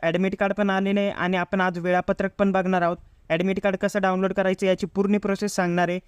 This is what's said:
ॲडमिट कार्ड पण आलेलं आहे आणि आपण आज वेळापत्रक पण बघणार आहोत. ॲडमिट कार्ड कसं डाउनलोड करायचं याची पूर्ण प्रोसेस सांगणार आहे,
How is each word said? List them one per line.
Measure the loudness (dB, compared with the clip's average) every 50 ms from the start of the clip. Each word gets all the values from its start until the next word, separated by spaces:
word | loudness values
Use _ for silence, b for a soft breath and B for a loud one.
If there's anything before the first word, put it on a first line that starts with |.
ॲडमिट | 0 0 2 2 0 0 0
कार्ड | 0 -2 0 0
पण | 0 0 0
आलेलं | 0 0 0 0 0 0
आहे | 0 0
आणि | -2 -2 -2 0 0 0
आपण | -2 -2 0 0
आज | 0 0 0 -2
वेळापत्रक | -2 0 0 0 2 0 -2 -2 -2 -4 0 0
पण | 0 2
बघणार | 2 2 0 2 0 2
आहोत. | 0 0 -2 -4 -10 -18 -20 -14 -6 -2
ॲडमिट | -2 0 0 0 0 0
कार्ड | 0 -2 0
कसं | 0 -2 -2 -2 -2
डाउनलोड | -2 -2 -2 0 0 0 0
करायचं | 0 0 0 0 0 2 0
याची | 0 0 -2
पूर्ण | -4 -2 0 0 2 2 0
प्रोसेस | 0 0 -2 -2 -4 -4 -2
सांगणार | -2 -2 0 2 0 0 0
आहे, | -2 -4 -8